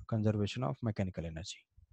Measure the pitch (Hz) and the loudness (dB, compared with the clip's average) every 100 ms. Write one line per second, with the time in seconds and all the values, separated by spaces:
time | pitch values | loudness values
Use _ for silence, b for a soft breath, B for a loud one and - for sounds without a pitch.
0 | - 110 107 104 104 - 135 139 117 104 | -2 2 4 4 2 0 -2 0 0 0
1 | 95 - 82 80 92 - _ _ - | -2 -2 -6 -6 -10 -12 _ _ -20